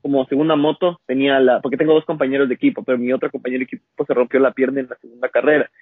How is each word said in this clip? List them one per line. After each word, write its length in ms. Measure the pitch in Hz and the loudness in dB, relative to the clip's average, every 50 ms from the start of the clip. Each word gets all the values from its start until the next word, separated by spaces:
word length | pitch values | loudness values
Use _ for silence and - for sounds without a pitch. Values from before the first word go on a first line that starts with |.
como 240 | - 143 143 135 131 | -4 -2 0 0 0
segunda 300 | - 139 135 156 160 156 | 0 -2 0 0 0 2
moto, 440 | 147 143 156 156 - 185 175 175 - _ | 2 2 0 0 0 -2 -2 -2 -4 _
tenía 340 | - 131 135 135 139 139 135 | -6 -2 0 0 2 2 4
la, 220 | 131 127 120 107 | 4 4 4 2
porque 160 | - 131 127 | 0 -4 -2
tengo 160 | 131 160 156 156 | 0 2 2 2
dos 100 | 156 156 | 2 2
compañeros 460 | - 160 151 143 131 135 139 139 120 | -2 -4 -4 -2 -2 0 0 0 0
de 60 | 123 | 0
equipo, 280 | - - 139 - - 107 | 0 0 0 0 -2 -2
pero 140 | - 127 | -4 -2
mi 160 | 120 123 123 131 | -2 0 -2 -2
otro 160 | 127 - 143 | -2 -2 -6
compañero 280 | - 131 - 127 127 127 | -6 -8 -8 -6 -6 -6
de 60 | 127 | -6
equipo 400 | - - - _ _ _ - 147 | -8 -10 -14 _ _ _ -8 -4
se 80 | - 131 | -2 0
rompió 260 | 123 123 120 - 131 | 0 0 2 2 2
la 100 | 135 127 | 2 2
pierna 300 | - - 131 127 135 139 | 2 0 -2 -2 -2 -4
en 80 | 131 127 | -6 -8
la 80 | 123 | -12
segunda 320 | - - 120 117 120 127 123 | -16 -18 -20 -10 -8 -8 -4
carrera, 400 | - 120 123 147 151 143 - - _ _ | -2 0 2 2 2 2 0 -2 _ _